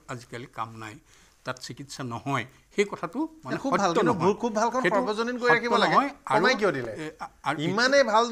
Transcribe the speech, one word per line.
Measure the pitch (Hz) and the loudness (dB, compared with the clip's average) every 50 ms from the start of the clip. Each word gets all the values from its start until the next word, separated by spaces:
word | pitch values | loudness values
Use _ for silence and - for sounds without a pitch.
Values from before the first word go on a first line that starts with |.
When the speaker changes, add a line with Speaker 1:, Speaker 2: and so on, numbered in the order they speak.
| _ - | _ -14
Speaker 1:
আজিকালি | 135 120 - - 123 117 131 - | -14 -14 -14 -14 -14 -14 -14 -14
কাম | - 120 113 113 113 | -10 -10 -10 -10 -10
নাই, | 110 110 107 107 - _ _ _ _ _ _ _ _ _ | -14 -14 -16 -16 -18 _ _ _ _ _ _ _ _ _
তাত | 131 127 131 | -10 -10 -10
চিকিৎসা | - - 123 - 139 135 - - | -12 -16 -16 -16 -16 -16 -12 -12
নহয়, | 135 120 117 113 - 139 139 123 104 - - - _ _ _ | -10 -10 -10 -8 -6 -4 -4 -4 -4 -8 -14 -20 _ _ _
সেই | 208 208 | -2 -2
কথাটো | 202 - - 175 160 - 254 320 311 - - - | -2 -4 -8 -10 -8 -6 -6 -6 -6 -8 -14 -10
মানে | 127 - 156 | -8 -8 -4
Speaker 2:
খুব | - 277 | -2 -2
ভাল, | - - 202 175 | 0 2 2 2
Speaker 1:
সত্য | 165 - | 2 2
Speaker 2:
কিন্তু | - - | 2 2
Speaker 1:
নহয়। | - 170 | 2 2
Speaker 2:
ভুল, | 160 190 208 | 2 2 2
খুব | 202 233 240 208 | 2 -2 -4 0
ভালখন | 214 226 226 226 262 | 0 0 0 0 0
Speaker 1:
সেইটো | 254 180 214 | 0 2 2
Speaker 2:
সৰ্বজনীন | 196 175 208 208 214 233 240 247 233 | 2 0 0 -2 -2 -4 -4 -4 0
কৰি | 240 240 | 2 4
Speaker 1:
সত্য | 240 | 4
Speaker 2:
ৰাখিব | 226 226 240 233 | 4 4 2 2
লাগে। | 226 196 156 165 | 4 4 4 4
Speaker 1:
নহয়। | 220 277 277 - - _ | 4 2 2 -4 -10 _
আৰু, | - 135 147 | 0 2 4
Speaker 2:
কমাই | 202 254 254 | 4 4 2
কিয় | 202 208 185 | 4 2 0
দিলে? | 147 131 117 113 | 0 0 -4 -6
Speaker 1:
এ, | 104 160 151 156 - - | -8 -10 -10 -12 -12 -12
আ-, | 185 - - _ - | -14 -16 -16 _ -4
আৰু | 139 151 160 | -4 -2 -2
Speaker 2:
ইমানেই | 151 175 190 220 247 262 277 277 | -2 0 2 2 2 4 4 4
ভাল | 262 220 202 220 240 240 | 4 6 4 4 4 2